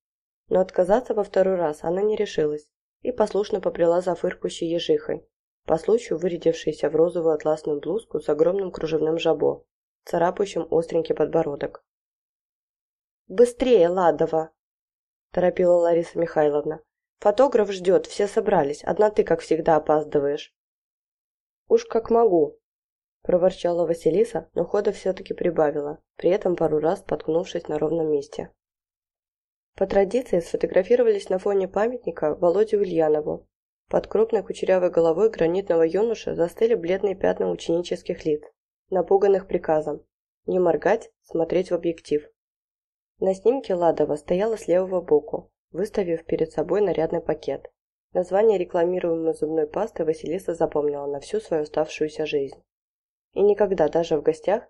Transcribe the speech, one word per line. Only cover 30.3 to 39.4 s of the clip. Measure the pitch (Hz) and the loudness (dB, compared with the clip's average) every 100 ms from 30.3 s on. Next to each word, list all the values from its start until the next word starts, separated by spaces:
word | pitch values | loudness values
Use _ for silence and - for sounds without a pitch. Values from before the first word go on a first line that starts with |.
| 180 | -2
сфотографировались | 170 - - - 185 240 233 202 - | -2 -4 0 0 2 2 4 2 -2
на | 185 | -4
фоне | 202 202 185 | 0 0 0
памятника | 196 220 254 - 170 151 151 | -2 -2 -4 -8 -4 -4 0
Володе | 175 175 214 208 | 2 2 2 0
Ульянову. | 196 165 156 151 156 165 - _ _ _ _ | 0 2 2 2 0 -8 -10 _ _ _ _
Под | - - | -2 0
крупной | 196 226 220 | 0 0 0
кучерявой | 185 190 190 190 180 | -4 -6 0 2 2
головой | 165 165 160 220 | 2 2 4 2
гранитного | 214 165 180 196 170 | 2 0 0 0 2
юноши | 165 185 226 220 - | 4 2 0 -2 -6
застыли | 160 170 - 233 233 | -2 -2 0 0 2
бледные | 165 190 196 | 0 -2 -2
пятна | 190 180 185 190 | 0 0 0 -2
ученических | 175 - 165 175 180 - 170 160 | -4 -2 -2 -2 -8 -6 -6 -2
лиц, | 151 - _ _ _ _ | -4 -4 _ _ _ _
напуганных | 185 170 196 202 190 | -2 2 4 4 2